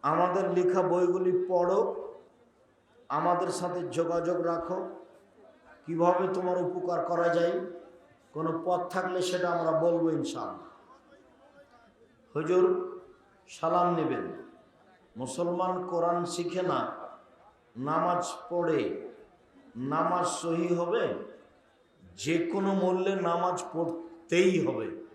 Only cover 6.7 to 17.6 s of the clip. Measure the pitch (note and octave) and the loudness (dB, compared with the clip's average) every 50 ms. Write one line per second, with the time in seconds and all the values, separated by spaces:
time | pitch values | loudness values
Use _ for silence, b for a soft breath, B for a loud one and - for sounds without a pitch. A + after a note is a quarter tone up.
6.7 | F3+ F3+ E3+ F3 F3 E3 E3+ F3 F3 E3+ E3+ E3+ E3+ E3+ E3+ F3 - F#3 F#3 - | -2 -2 -2 -2 -2 -2 0 0 0 2 4 4 4 4 4 2 2 0 -4 -6
7.7 | - - - - - - - - - _ _ _ - D3 E3 E3 D#3+ E3 - F3+ | -10 -14 -18 -20 -20 -20 -20 -20 -20 _ _ _ -8 -4 -4 -2 -2 -2 0 0
8.7 | F3+ F3+ F3+ F3+ - F#3 F3+ F#3 F3+ F3+ F3+ F3+ F3+ F3+ F3+ F3 E3+ E3+ E3 D#3+ | 0 0 -2 -2 -4 -4 -2 -2 -2 -2 0 0 0 0 0 0 0 0 2 2
9.7 | D#3+ D#3+ E3 F3 E3+ E3 D#3+ E3 D#3 C#3+ - - - A#2+ G#2+ G2 - - - - | 2 4 4 4 2 4 2 2 0 0 -2 -4 -6 -6 -8 -8 -10 -12 -16 -20
10.7 | - - - - - - _ - F#3 - - - - _ C#4 - _ C#4+ - _ | -20 -20 -20 -20 -20 -20 _ -20 -20 -20 -20 -20 -20 _ -20 -20 _ -20 -20 _
11.7 | - - - - _ _ - _ _ _ _ _ - D3 D#3+ D#3+ F3+ F#3 F3+ F3+ | -20 -20 -20 -20 _ _ -20 _ _ _ _ _ -6 -6 -2 2 4 4 6 4
12.7 | - - - - - - - - - - - _ _ _ _ - - - - E3 | 4 0 -2 -6 -10 -14 -16 -20 -20 -20 -20 _ _ _ _ -20 -10 -4 -2 2
13.7 | F3 F3 F3 F3 F3 E3 D3+ C3 - - - - - - - - - - - _ | 2 4 4 4 2 2 0 0 -2 -2 -4 -6 -10 -12 -16 -18 -20 -20 -20 _
14.7 | _ _ - - - _ - _ _ A2 C3 B2+ - - F3 F3 F3 F3 F#3 F3+ | _ _ -20 -20 -20 _ -20 _ _ -10 -8 -8 -4 -4 -2 -2 0 0 0 0
15.7 | F#3 F3+ F3+ F3+ F3 E3+ E3 F3 F3 F3 E3+ E3 - F3+ E3+ E3+ - F#3 F3+ E3+ | 0 -2 -4 -2 0 0 2 2 2 0 -2 -2 -4 -4 -4 -4 -2 -2 0 0
16.7 | D3 B2+ A2 - - - - - - - - - - - - - _ _ | 0 0 -2 -4 -6 -10 -14 -16 -16 -20 -20 -20 -20 -20 -20 -20 _ _